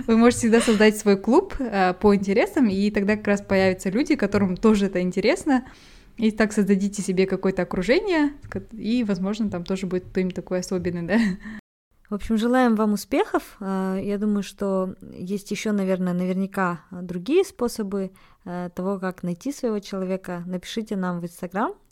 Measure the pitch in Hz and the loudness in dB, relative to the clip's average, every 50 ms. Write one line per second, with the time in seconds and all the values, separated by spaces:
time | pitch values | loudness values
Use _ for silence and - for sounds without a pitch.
0 | 262 - 226 226 233 247 240 - 240 226 214 233 226 233 220 202 220 220 208 214 | 0 2 6 6 6 6 6 4 4 4 4 4 4 4 6 6 6 6 4 4
1 | - 208 196 196 196 220 247 349 381 - - - 262 233 208 196 185 180 180 - | 2 2 2 2 4 4 4 4 4 2 -2 -6 -4 -2 0 2 2 2 2 4
2 | - 208 202 196 202 196 196 233 330 - - 320 254 208 190 190 202 208 214 214 | 4 4 4 4 2 2 2 2 2 2 2 2 2 2 2 2 0 0 0 0
3 | 196 202 214 208 214 208 202 202 202 - 202 190 190 190 185 185 - 196 175 240 | 0 0 0 0 0 0 0 0 0 0 2 4 4 2 2 0 -2 -2 0 0
4 | 302 - 311 - 208 196 202 202 202 185 180 - - 220 220 196 202 190 190 180 | 0 0 0 0 0 0 2 2 0 0 0 2 4 4 4 4 2 0 0 -2
5 | 180 180 180 196 185 240 339 - - 311 262 254 262 - - - - - - - | -2 -2 0 0 2 2 0 0 0 0 0 0 0 -4 -14 -20 -20 -20 -20 -20
6 | - - - - 226 220 214 220 220 208 - 214 202 185 202 190 202 202 202 - | -20 -18 -4 0 0 0 2 2 0 2 2 2 2 4 2 2 2 -2 -4 -4
7 | 180 - 185 180 190 190 190 185 - 190 190 185 180 - - 190 175 196 269 381 | -4 -2 0 0 0 0 0 -2 -2 -2 -2 -2 -4 -4 -4 -2 2 2 2 2
8 | 440 403 349 311 294 285 285 - - - - 196 - - 226 220 - 208 233 247 | 2 2 2 2 2 0 -2 -6 -12 -12 -10 -12 -12 -12 -12 -8 -4 -2 0 0
9 | 233 208 196 175 185 196 214 220 226 196 196 175 175 - 190 190 196 175 180 180 | 0 0 -2 -2 -2 -2 -2 -2 -2 -2 -4 -4 -4 -4 -4 -4 -4 -4 -4 -4
10 | 180 - - 190 185 180 165 185 170 - 180 180 185 - 196 180 170 180 170 175 | -4 -4 -2 -2 -2 -2 -4 -6 -6 -4 -4 -4 -4 -4 -4 -4 -2 -4 -4 -4
11 | 170 165 196 233 226 202 185 - - 214 220 214 - _ _ _ _ _ _ _ | -2 0 2 2 2 2 0 -4 -8 -14 -16 -16 -18 _ _ _ _ _ _ _
12 | _ - 208 196 - - 226 214 220 247 247 254 254 240 220 208 220 208 208 202 | _ -8 -8 -6 -2 0 0 2 2 4 4 4 4 4 4 4 2 2 0 -2
13 | - - 262 302 440 - - - - - - - 196 190 190 190 190 190 190 190 | -2 -2 0 0 0 0 -2 -4 -4 -6 -12 -12 -8 -6 -4 -2 -2 -2 -2 -4
14 | - 202 202 196 214 214 208 202 196 - - - 208 196 190 190 185 185 - - | -4 -4 -4 -2 0 0 0 0 -2 -6 -8 -6 -4 -2 0 -2 -2 -4 -6 -10
15 | - - - - 180 180 202 196 - - 208 - - 220 208 202 190 185 190 185 | -16 -18 -14 -12 -8 -6 -6 -6 -6 -6 -6 -4 -2 -2 0 0 0 0 0 0
16 | 185 180 175 180 180 185 185 190 196 190 - 196 190 175 175 165 - - 185 180 | 0 0 0 0 -2 -2 -2 -2 -2 -2 -2 -2 0 0 -2 -4 -10 -14 -14 -12
17 | 180 175 175 180 180 214 302 381 381 - - - 247 233 - - 214 190 202 196 | -10 -8 -8 -6 -2 0 2 2 2 0 -2 -4 -4 -4 -4 -6 -6 -4 -4 -6
18 | 190 190 190 - - _ _ _ - 190 175 180 180 175 - - 180 196 202 185 | -6 -6 -10 -16 -20 _ _ _ -14 -10 -8 -8 -8 -8 -8 -6 -4 -4 -4 -4
19 | 185 185 175 - - 175 175 175 - 269 285 - - 233 214 208 202 - 202 190 | -4 -6 -6 -6 -6 -6 -6 -6 -6 -8 -6 -4 -4 -4 -4 -4 -6 -8 -8 -6
20 | 190 185 190 185 - - 180 175 175 180 185 180 - - - 233 214 - 214 190 | -4 -4 -4 -6 -6 -8 -10 -8 -8 -8 -8 -8 -8 -8 -8 -8 -6 -4 -4 -4
21 | 185 180 175 170 170 170 - - - 175 - 196 247 349 415 - _ _ | -2 -4 -4 -4 -8 -10 -10 -10 -10 -6 -4 -2 -2 -4 -4 -8 _ _